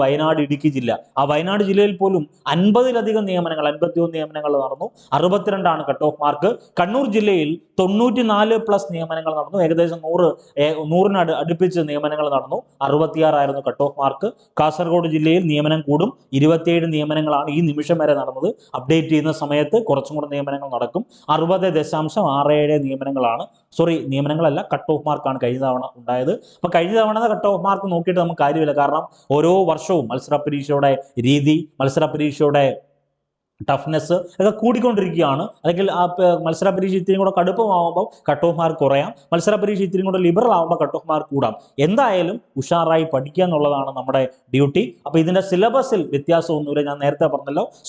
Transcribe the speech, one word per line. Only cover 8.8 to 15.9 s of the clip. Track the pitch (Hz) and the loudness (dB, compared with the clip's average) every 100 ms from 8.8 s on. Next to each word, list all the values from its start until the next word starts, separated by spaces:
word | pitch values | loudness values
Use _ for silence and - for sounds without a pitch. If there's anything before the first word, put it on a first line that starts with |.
| - 165 | -2 -8
നിയമനങ്ങൾ | 165 160 160 156 | -6 -6 -4 -4
നടന്നു. | 143 196 160 | -4 0 2
ഏകദേശം | 165 170 170 160 | 2 0 -2 -2
നൂറ്, | 175 165 - _ - | 2 2 0 _ -2
ഏ, | 147 151 151 | 0 0 0
നൂറിനടു | 175 196 196 165 143 | 2 2 2 0 -2
അടുപ്പിച്ച് | 160 165 185 175 151 | -2 0 0 0 -2
നിയമനങ്ങൾ | 147 151 151 151 135 | -2 -2 -2 0 -2
നടന്നു. | 131 175 - - 139 | -2 -8 -8 -4 0
അറുപത്തിയാറായിരുന്നു | 147 156 151 156 147 139 139 135 | 2 0 2 2 4 0 -2 -4
കട്ട് | 131 143 | -2 -2
ഓഫ് | 143 | 0
മാർക്ക്. | 135 135 220 - _ - | -2 -2 -6 -8 _ -2
കാസർഗോഡ് | 156 156 170 175 165 156 | 0 0 0 0 0 0
ജില്ലയിൽ | 156 175 165 | 2 2 2
നിയമനം | 147 151 160 | 0 0 0
കൂടും. | 143 | 0